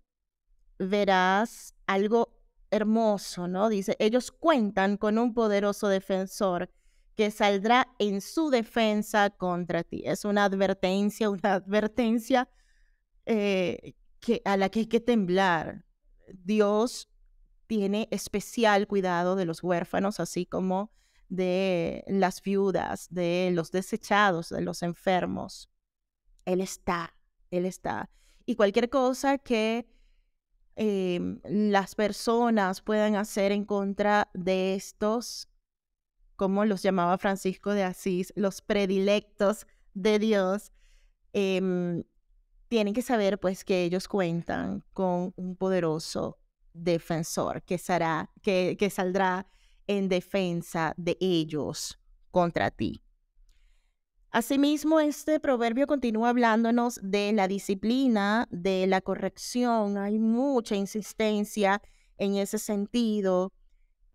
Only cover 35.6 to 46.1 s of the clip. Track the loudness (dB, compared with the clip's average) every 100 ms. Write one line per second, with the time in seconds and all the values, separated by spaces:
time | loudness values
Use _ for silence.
35.6 | _ _ _ _ _ _ _ -4 0 2
36.6 | 2 2 2 2 2 2 0 -2 -2 -4
37.6 | -2 0 0 -2 -4 -2 -4 -2 -2 -2
38.6 | -2 0 2 2 2 2 0 0 0 0
39.6 | -6 _ _ -2 2 4 4 2 2 -2
40.6 | -6 _ _ -20 _ _ _ -2 0 0
41.6 | 0 0 0 -4 -6 _ _ _ _ _
42.6 | -4 0 0 -2 0 0 2 0 -2 -4
43.6 | -2 0 0 -2 -2 -2 -2 -2 -4 -6
44.6 | -4 -8 -10 -4 -2 -2 -4 -8 -10 -4
45.6 | -2 0 0 -2 -6